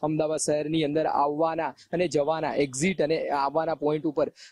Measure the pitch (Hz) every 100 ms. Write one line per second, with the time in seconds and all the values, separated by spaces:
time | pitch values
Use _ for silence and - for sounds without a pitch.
0 | 151 156 156 156 - 151 151 160 147 156
1 | 156 - 143 147 160 160 147 - - 170
2 | 180 147 143 160 151 135 143 127 180 175
3 | 151 160 139 143 139 156 160 151 147 151
4 | 160 147 143 - -